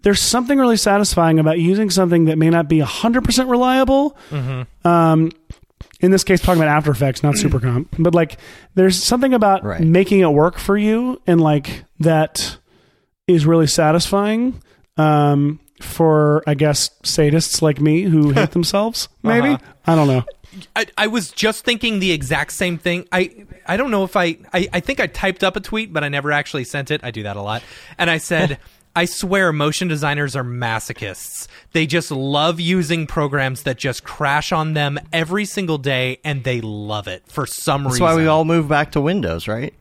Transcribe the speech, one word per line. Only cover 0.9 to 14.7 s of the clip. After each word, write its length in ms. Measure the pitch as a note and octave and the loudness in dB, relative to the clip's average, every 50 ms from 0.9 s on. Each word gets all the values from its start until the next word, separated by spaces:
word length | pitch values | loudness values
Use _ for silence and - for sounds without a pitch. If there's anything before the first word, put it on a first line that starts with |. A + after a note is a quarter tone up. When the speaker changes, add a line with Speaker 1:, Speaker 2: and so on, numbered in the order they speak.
| G3 G3+ G#3 G3 - - E3 E3 D#3+ D#3+ | 4 4 2 2 2 2 4 4 4 4
Speaker 1:
about 180 | D#3 D#3 D#3 | 4 2 2
using 320 | F3 E3 F3 F#3+ G3+ A3 G3+ | 2 2 2 2 2 0 0
something 360 | F3 F#3 F#3+ F3 F3 E3+ E3 | 2 2 2 4 4 4 4
that 120 | D#3 D#3 | 4 2
may 140 | D#3 D#3+ D#3+ | 2 2 4
not 160 | E3+ E3+ E3 C#3+ | 4 2 2 2
be 100 | E3 D#3 | 2 2
a 60 | D3 | 2
hundred 380 | - - - - A#3 A#3 C4 - | 0 -4 -2 -2 0 0 0 0
percent 260 | - A3 A#3+ C4 B3+ | 0 0 0 0 2
reliable. 640 | B3 A#3+ B3+ B3+ C4 C4 C4 B3 C4+ C4+ C#4+ D4+ C#4+ - - - | 2 2 2 2 2 2 2 4 4 2 2 0 -4 -8 -16 -8
Speaker 2:
Mm-hmm. 580 | D3+ D3 B2+ B2+ C3+ B2+ B2 - - - _ | -6 -6 -6 -4 -6 -8 -10 -12 -16 -2 _
Speaker 1:
Um, 440 | F3 E3+ E3+ E3 E3 D#3+ D#3+ D#3+ D#3+ - _ _ _ - _ - _ _ _ - _ - _ | 2 4 6 6 6 4 4 2 0 -2 _ _ _ -20 _ -20 _ _ _ -20 _ -6 _
in 100 | - F#3 | 2 4
this 120 | F#3+ F#3+ - | 4 4 4
case, 160 | - F#3+ F3 | 2 2 2
talking 200 | - - F3+ E3 | 4 2 4 4
about 140 | D#3+ D3+ D3 | 4 2 2
After 160 | D3+ D3+ D3+ | 2 2 0
Effects, 320 | C#3+ G#2+ C#3+ C3+ B2+ - - | 0 0 0 -2 0 0 0
not 100 | D3 C#3+ | 0 0
Supercomp, 520 | G#3 - - - C3 A2 B2+ A#2+ B2 D#3+ - - | 2 0 0 0 0 0 0 -2 -2 -4 -4 -4
but, 160 | - E3 F3 E3 | 0 0 2 4
like, 240 | F3 E3 D3+ - - - - - - - _ _ | 2 2 0 -4 -18 -20 -20 -20 -20 -20 _ _
there's 260 | F#3 F#3 F#3+ F3+ - - | 4 4 4 4 2 0
something 300 | - A#3+ B3 C4 C4+ B3+ | 0 0 2 2 2 2
about 300 | A#3+ G#3+ G3+ G3 F#3+ F#3 | 4 4 4 2 2 0
Speaker 3:
Right. 180 | G#2 - - | -6 -2 0
Speaker 1:
making 380 | E3 D#3+ E3 F3+ G3 F#3+ G#3 G3 | 2 4 4 4 4 4 4 4
it 100 | F3+ D#3+ | 4 4
work 280 | D3 C#3+ D3+ F3 - - | 4 4 4 2 0 -4
for 180 | - - G3 | -2 0 0
you, 420 | G#3 G#3 G#3+ A3 A3+ B3 B3+ B3+ - _ | 2 2 0 0 0 -2 -4 -6 -4 _
and, 160 | - F3 E3+ | 2 4 4
like, 440 | D#3+ D#3 D3+ D3 C#3 - - - - _ _ _ | 4 4 2 2 0 -4 -12 -14 -16 _ _ _
that 560 | D3+ E3 D#3+ D#3 D#3 - _ - - - - - _ _ _ _ _ _ _ _ _ _ _ _ _ | 0 2 2 2 0 -2 _ -8 -10 -10 -10 -16 _ _ _ _ _ _ _ _ _ _ _ _ _
is 200 | - F3+ E3 C#3+ | 2 2 4 4
really 220 | D#3 E3 E3 D#3+ | 4 4 4 4
satisfying. 960 | C#3 - - D#3+ D3+ D#3 E3+ D#3+ - - G3 G3+ G#3 A3 A3+ A#3+ B3+ B3 - _ _ | 2 2 2 2 2 2 2 0 0 0 0 0 0 0 0 -2 -4 -4 -8 _ _